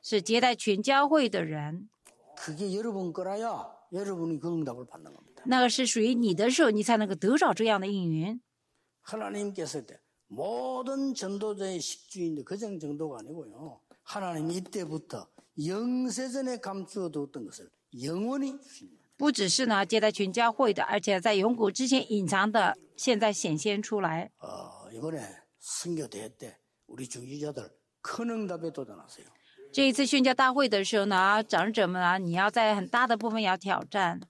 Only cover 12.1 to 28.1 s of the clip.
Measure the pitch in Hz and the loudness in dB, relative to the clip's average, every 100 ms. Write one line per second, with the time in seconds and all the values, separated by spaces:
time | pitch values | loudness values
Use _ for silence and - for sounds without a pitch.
12.1 | 190 170 151 127 196 220 185 151 147 160 | -6 -4 -4 -8 -8 -6 -8 -8 -6 -6
13.1 | 123 110 165 117 104 151 117 _ _ - | -8 -14 -14 -14 -16 -18 -18 _ _ -14
14.1 | 208 185 165 156 175 185 214 170 156 - | -8 -6 -4 -4 -6 -8 -8 -6 -8 -10
15.1 | 117 - _ _ - 151 196 240 254 254 | -14 -14 _ _ -8 -4 -4 -2 -2 -2
16.1 | 196 262 254 262 247 196 196 175 214 175 | -4 -6 -6 -6 -6 -8 -10 -8 -6 -6
17.1 | 151 143 143 104 - - _ _ 120 135 | -4 -8 -8 -14 -16 -20 _ _ -10 -6
18.1 | 170 220 269 269 262 - - - _ _ | -4 -2 -2 -4 -8 -18 -20 -20 _ _
19.1 | _ 294 262 190 - 247 208 196 220 214 | _ 2 4 2 2 4 4 4 6 4
20.1 | 214 196 233 233 226 254 196 - 202 202 | 2 -2 4 2 4 4 4 0 0 2
21.1 | 190 202 208 208 240 214 196 262 262 220 | 2 4 4 4 4 2 2 2 2 2
22.1 | 208 185 196 208 214 196 - _ - - | 0 2 2 4 4 2 0 _ -6 0
23.1 | 220 214 202 190 151 208 202 208 214 180 | 4 2 2 -2 0 0 -2 -2 -2 0
24.1 | 160 180 _ - - - - - 113 156 | -2 -6 _ -16 -14 -16 -18 -18 -10 -8
25.1 | 160 107 - _ _ - - 175 165 127 | -6 -10 -16 _ _ -12 -8 -6 -6 -6
26.1 | 104 110 _ 120 98 _ _ _ 120 127 | -10 -12 _ -18 -18 _ _ _ -14 -12
27.1 | 120 123 147 151 139 107 _ _ _ - | -12 -12 -8 -6 -8 -12 _ _ _ -10